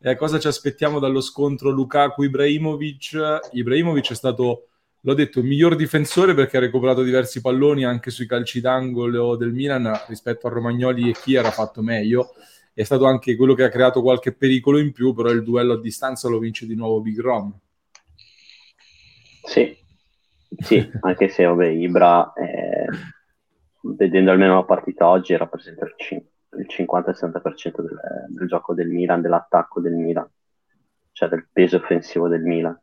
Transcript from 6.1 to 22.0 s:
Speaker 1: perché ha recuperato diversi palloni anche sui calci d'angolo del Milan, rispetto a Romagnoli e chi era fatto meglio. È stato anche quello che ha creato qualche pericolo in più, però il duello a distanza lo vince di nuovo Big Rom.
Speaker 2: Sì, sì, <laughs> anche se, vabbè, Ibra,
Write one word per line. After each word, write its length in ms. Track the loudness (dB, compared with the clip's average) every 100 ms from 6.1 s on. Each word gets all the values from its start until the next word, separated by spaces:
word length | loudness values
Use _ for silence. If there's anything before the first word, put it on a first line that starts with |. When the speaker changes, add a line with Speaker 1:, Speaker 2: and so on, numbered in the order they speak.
| 4 4
Speaker 1:
perché 240 | 4 2 2
ha 20 |
recuperato 420 | 0 0 2 2
diversi 380 | 2 2 0 -4
palloni 460 | -2 2 2 2 -2
anche 260 | -4 -6
sui 140 | -10 -4
calci 340 | -4 -4 -4
d'angolo 760 | 0 0 -2 -4 -2 0 0 0
del 180 | -2
Milan, 380 | -4 -2 -2 -2 -4 -8
rispetto 400 | -12 -8 -6 -4
a 20 |
Romagnoli 600 | -4 -4 -2 0 0 0
e 40 |
chi 200 | -2 0
era 160 | 2 2
fatto 320 | -2 -6 -4
meglio. 520 | -4 -2 0 0 -2 _ _ _ _
È 100 | -8
stato 220 | -2 2 4
anche 300 | 2 -2 2
quello 180 | 4
che 100 | 4
ha 60 | 2
creato 320 | 4 4 4
qualche 320 | 2 2 0
pericolo 440 | 0 2 2 4 2
in 140 | 0
più, 220 | 0 -2
però 160 | 0 0
il 140 | 0
duello 300 | 0 0 2
a 60 | 0
distanza 480 | -4 -6 -8 -4 -4
lo 120 | -2
vince 260 | -4 -8 -8
di 100 | -6
nuovo 240 | -2 -2
Big 180 | -2 -4
Rom. 360 | -2 -2 -4 -12 _ _ _ _ _ _ _ _ _ -20 _ _ _ _ _ _ _ _ -2
Speaker 2:
Sì, 300 | 0 0 -2 _ _ _ _ _ _ _ -16
sì, 320 | 0 2 2
<laughs> 100 | -4
anche 280 | -4 0 0
se, 160 | 2 2
vabbè, 220 | 4 2
Ibra, 680 | 2 0 4